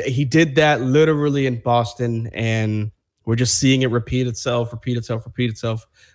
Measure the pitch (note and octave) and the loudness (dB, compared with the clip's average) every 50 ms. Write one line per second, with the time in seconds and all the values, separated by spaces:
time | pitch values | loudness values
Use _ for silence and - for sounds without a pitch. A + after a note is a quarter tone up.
0 | F#2+ B2+ C3 A#2+ C#3+ B2+ A#2 D#3+ E3 D#3 C3 D3+ D3+ D3+ D3+ A#2 B2+ B2+ C3 D3 | -4 -2 -2 -2 0 2 4 4 2 4 4 4 4 4 4 2 0 2 4 4
1 | D#3 D#3 D#3 D3 D3 D3 C#3+ C#3+ C3+ C3 B2 A#2 - B2+ A#2+ A#2+ A#2+ A#2 - - | 4 4 2 2 0 0 0 0 0 -2 -2 -2 0 2 2 2 2 0 -4 -4
2 | B2 A#2+ A#2 A2+ A2+ A2+ - - A2+ A2+ A2+ A2 A2 G#2+ G#2+ G#2+ G#2+ G#2+ - _ | -4 -2 -2 -4 -4 -6 -6 -4 -2 -2 0 0 0 0 -2 -2 -4 -6 -8 _
3 | _ _ _ _ _ - A#2 A#2 B2+ A2+ - - C3+ C3+ C3+ C3 C3 B2 A2+ A#2+ | _ _ _ _ _ -2 0 0 2 0 0 2 2 4 4 4 2 2 0 -2
4 | A#2 - B2 B2+ B2+ B2 A2 - - C3+ A#2+ A#2+ A#2+ A2+ - A2 - B2+ B2 A#2 | -2 -2 -2 -2 -2 -2 -4 -6 -4 -2 -2 -2 -2 -4 -6 -8 -6 -4 -4 -4
5 | A2+ - A#2+ A2 A2+ A#2+ - - B2 A#2 G#2+ - - A2+ A2+ A2 - _ _ _ | -4 -4 -6 -6 -8 -8 -6 -4 -4 -4 -4 -4 -6 -6 -6 -6 -8 _ _ _
6 | _ _ _ | _ _ _